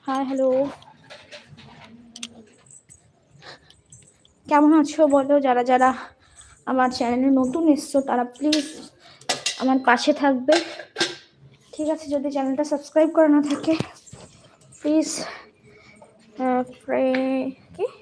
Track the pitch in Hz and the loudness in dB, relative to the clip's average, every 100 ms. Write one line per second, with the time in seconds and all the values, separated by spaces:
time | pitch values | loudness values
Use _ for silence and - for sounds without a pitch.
0 | - 262 262 269 262 262 277 - - _ | -6 -6 -4 -2 0 0 -2 -6 -20 _
1 | - - - - - - - - - - | -20 -20 -20 -20 -20 -20 -20 -20 -20 -20
2 | - - - - 220 _ _ - _ - | -20 -18 -18 -20 -20 _ _ -20 _ -20
3 | _ _ _ _ - - _ _ _ - | _ _ _ _ -20 -20 _ _ _ -20
4 | _ _ _ _ - 294 294 320 285 - | _ _ _ _ 0 4 6 4 2 2
5 | 311 277 269 294 269 247 247 254 254 240 | 4 4 4 2 2 0 2 4 2 0
6 | - _ _ _ - _ - 254 254 254 | -12 _ _ _ -20 _ -4 0 0 0
7 | 233 240 269 269 254 330 330 285 - 277 | -2 0 2 2 0 0 2 2 2 -2
8 | 269 240 247 - 294 302 285 - - _ | 0 -2 -4 -4 0 0 -2 -12 -20 _
9 | - - - - - - 254 269 262 247 | -20 -20 -8 -6 -6 -4 -2 0 2 2
10 | 294 294 285 254 262 330 - - - - | 2 0 0 0 2 0 0 -14 -18 -8
11 | - - - _ - _ _ - 302 311 | -8 -8 -20 _ -20 _ _ -8 -4 -4
12 | 302 285 285 285 269 269 294 285 285 311 | -4 -6 -4 -4 -4 -2 -2 -4 -2 2
13 | 311 320 311 294 285 285 - 320 - - | 2 4 4 4 2 -2 -2 -2 -4 -10
14 | - - - - _ _ _ - 294 311 | -20 -20 -20 -20 _ _ _ -8 0 0
15 | 302 - - - - _ - - - - | 0 -6 -10 -14 -20 _ -20 -20 -20 -20
16 | - _ _ - 254 254 254 - - 254 | -20 _ _ -6 -2 -2 -4 -10 -4 0
17 | 262 262 262 262 262 269 _ - 415 - | 0 0 0 -2 -4 -10 _ -8 -8 -8